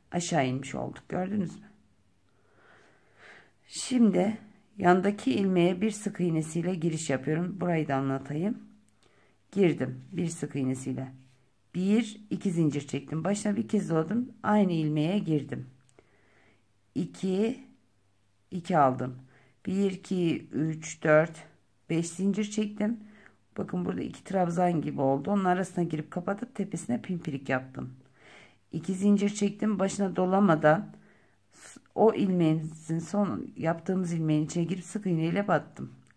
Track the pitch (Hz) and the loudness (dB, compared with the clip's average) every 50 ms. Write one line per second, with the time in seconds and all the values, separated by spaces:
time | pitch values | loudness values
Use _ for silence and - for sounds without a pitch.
0 | _ _ - 175 170 - 175 151 131 127 127 135 139 - - 127 123 - - - | _ _ -6 -6 -4 0 0 0 0 0 -2 -4 -6 -6 -8 -6 -6 -8 -8 -12
1 | - - - 180 185 190 208 208 175 160 - - - - - _ _ _ _ _ | -12 -8 -6 -4 -4 -2 -2 -2 -2 -4 -6 -12 -18 -20 -20 _ _ _ _ _
2 | _ _ _ _ _ _ _ _ _ _ _ _ _ - - - _ _ _ _ | _ _ _ _ _ _ _ _ _ _ _ _ _ -20 -20 -20 _ _ _ _
3 | _ _ _ _ - - - - - _ _ _ _ - - - - - 254 247 | _ _ _ _ -20 -20 -20 -20 -20 _ _ _ _ -14 -12 -10 -4 0 4 6
4 | 233 202 180 180 185 214 214 - - - - _ _ _ _ 202 190 175 180 185 | 6 6 6 4 2 2 0 -4 -8 -18 -20 _ _ _ _ 2 4 6 6 6
5 | 185 202 208 208 - 269 240 208 196 190 185 175 170 180 180 180 208 220 214 - | 4 2 0 0 -2 0 0 2 2 2 4 4 4 4 2 0 -2 -2 -2 -4
6 | - 196 - - 180 175 160 160 156 160 - 170 165 180 190 165 160 170 160 156 | -6 -6 -4 -2 0 0 0 0 -2 -2 -4 -4 -2 -2 -2 -2 -2 -2 -2 -2
7 | - - 135 131 131 143 156 165 180 180 - 180 175 180 170 160 147 - 139 135 | -2 -2 -2 -2 -2 -2 -2 -2 -2 -4 -4 -4 -2 0 0 0 0 0 -2 -2
8 | 139 135 135 131 135 - 147 156 180 214 - - - - - - _ _ _ _ | 0 -2 -2 -4 -4 -6 -4 -4 -2 -2 -4 -6 -10 -16 -20 -20 _ _ _ _
9 | _ _ _ _ _ _ _ _ _ _ - 196 196 165 156 - - 131 127 131 | _ _ _ _ _ _ _ _ _ _ 2 4 4 4 4 2 -2 -4 -4 -8
10 | - - 185 165 175 165 160 - 151 151 - 143 131 131 135 131 - 135 127 131 | -12 -8 -4 -4 -4 -4 -4 -4 -6 -4 -2 -2 0 0 -2 -2 -4 -6 -6 -6
11 | 131 - - - - _ _ _ _ _ _ _ _ _ - 175 185 196 214 233 | -6 -10 -12 -18 -20 _ _ _ _ _ _ _ _ _ -6 -2 2 2 4 2
12 | 233 - - - - - - - - 196 165 170 160 147 131 143 131 - - 143 | 2 0 -6 -14 -10 -8 -6 -4 -2 0 2 2 2 2 2 0 -4 -4 -6 -8
13 | 139 - 151 160 160 190 202 208 - 208 202 226 214 - - 202 170 156 165 160 | -6 -6 -6 -2 0 0 0 0 0 0 0 0 -2 0 0 0 0 2 2 2
14 | 160 175 208 240 247 - - - - - 214 214 196 180 170 165 156 151 151 151 | 2 2 0 -2 -2 -4 -6 -4 0 2 4 4 4 4 4 2 2 2 2 2
15 | 151 165 196 208 160 160 156 147 131 - 123 127 - - - _ _ _ _ - | 2 2 0 0 0 0 0 0 0 -2 -8 -10 -10 -12 -18 _ _ _ _ -20
16 | _ _ _ _ _ _ _ _ _ _ _ _ _ _ _ _ _ _ - - | _ _ _ _ _ _ _ _ _ _ _ _ _ _ _ _ _ _ -6 -4
17 | 180 - - - - 190 185 190 220 226 - - - - - _ _ _ _ _ | -4 -4 -6 -4 -2 0 0 0 0 0 -2 -6 -12 -18 -20 _ _ _ _ _
18 | _ _ _ _ _ _ _ _ _ _ 185 180 175 - 180 156 139 131 127 123 | _ _ _ _ _ _ _ _ _ _ -10 -8 -2 2 4 6 6 6 4 0
19 | 127 131 127 - - - _ _ _ _ _ _ - 190 185 196 202 190 185 180 | -4 -6 -8 -12 -16 -20 _ _ _ _ _ _ -8 -4 0 0 0 0 0 -4
20 | - - 196 180 175 165 131 - - - - 123 156 160 156 156 - - - - | -6 -4 -2 0 2 2 0 -2 -4 -6 -4 -2 -2 -2 -4 -6 -8 -12 -10 -2
21 | - 151 151 156 160 170 - - - - - _ _ _ _ _ _ - 165 165 | 4 6 6 6 6 4 -2 -10 -20 -20 -20 _ _ _ _ _ _ -2 -2 -2
22 | 170 170 - - 190 202 196 214 214 208 - 214 214 208 - - 208 214 240 220 | -2 -2 -4 -2 0 0 0 0 -2 -2 -2 -2 -2 -2 -2 -2 -2 -2 -2 -4
23 | - - - - - - - _ _ _ _ - 180 - - 180 175 - - - | -8 -14 -20 -20 -20 -20 -20 _ _ _ _ -8 -6 -4 -4 -4 -4 -4 -4 -4
24 | - - - - - - 190 190 180 170 170 180 180 175 175 151 143 151 135 139 | -6 -8 -8 -12 -8 -2 0 2 2 2 2 2 2 2 2 0 -2 -2 -2 0
25 | 139 135 135 135 143 185 208 202 190 180 180 185 185 185 - 180 170 165 165 160 | 2 2 2 2 0 0 0 2 2 2 2 0 -2 -2 -2 -2 -2 0 -2 -4
26 | 156 - - 180 175 196 202 202 240 - - - 196 202 - 170 - - 240 - | -6 -6 -8 -6 -4 -4 -4 -4 -6 -8 -6 -6 -6 -6 -6 -6 -4 -4 -4 -4
27 | - - 180 170 - 160 139 135 - - 135 127 127 - - 131 131 127 - - | -4 -4 -6 -6 -4 -6 -6 -6 -4 -2 -2 -2 -4 -6 -10 -12 -12 -12 -12 -16
28 | - _ _ _ - - - - - - _ _ _ _ - 165 - - 190 185 | -20 _ _ _ -20 -20 -20 -20 -20 -20 _ _ _ _ -10 -8 -6 -6 -4 2
29 | 196 208 202 196 202 202 202 - 208 202 208 - 214 214 208 190 196 190 - 202 | 4 4 6 6 4 0 0 0 0 -2 0 -2 -2 -2 0 0 0 -2 0 -2
30 | 202 185 175 180 185 185 185 196 208 185 160 156 151 151 156 196 - - - - | -2 0 0 0 2 2 4 4 6 6 6 6 6 6 6 4 2 -4 -12 -20
31 | - - _ _ _ _ _ _ _ _ _ - - - - - - _ _ - | -20 -20 _ _ _ _ _ _ _ _ _ -20 -20 -20 -20 -20 -20 _ _ 4
32 | 208 226 - - 196 185 180 175 170 156 160 160 156 160 - - - - 160 170 | 4 4 4 4 2 2 4 4 4 4 4 2 -2 -6 -10 -12 -8 -6 -4 -4
33 | 170 - - 202 202 175 107 85 - - - - - 160 165 165 - - 190 190 | -4 -2 0 0 0 0 -2 -4 -6 -8 -8 -4 -2 -2 -2 -2 -2 -2 -2 -2
34 | 180 170 170 165 160 156 151 151 156 147 - 175 170 160 185 185 - - - 208 | -2 -2 -2 0 0 2 2 2 0 0 -2 -2 -2 -2 -4 -6 -6 -8 -8 -6
35 | 208 190 170 160 160 170 170 202 202 208 170 147 - - - - 135 131 - - | -2 0 0 0 0 0 0 0 0 2 0 0 0 -4 -10 -12 -12 -12 -14 -18
36 | - _ _ | -20 _ _